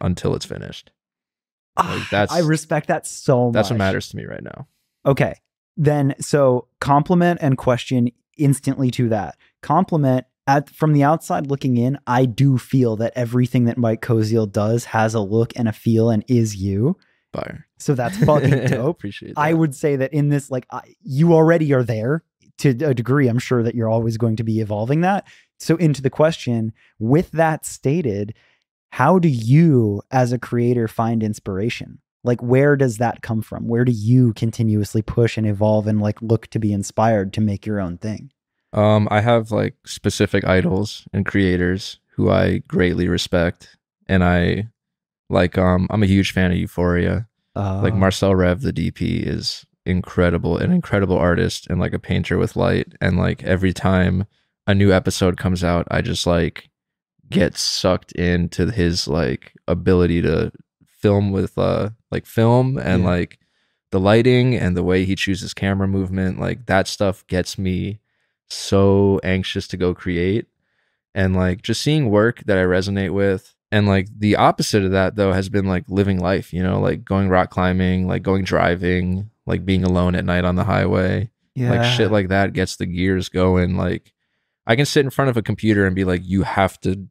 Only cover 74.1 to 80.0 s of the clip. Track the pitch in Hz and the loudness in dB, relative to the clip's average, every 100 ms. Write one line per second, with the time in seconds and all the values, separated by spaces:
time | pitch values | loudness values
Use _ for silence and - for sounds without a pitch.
74.1 | 107 104 101 131 226 - 107 95 95 92 | -2 2 4 2 2 0 0 2 2 0
75.1 | 107 98 92 95 101 95 90 82 95 98 | 0 0 0 -2 -2 -2 -2 -2 0 0
76.1 | 92 87 98 - 87 92 98 95 101 113 | 0 0 -2 -4 -4 -2 0 -2 -4 -4
77.1 | 98 98 90 92 - 92 92 92 92 92 | -2 2 2 0 0 0 0 0 0 -2
78.1 | 92 92 95 92 85 87 87 90 90 90 | -2 -2 -2 0 0 0 0 -2 -2 -2
79.1 | 92 107 _ - 90 87 92 92 90 | -4 -6 _ -6 -4 0 0 2 2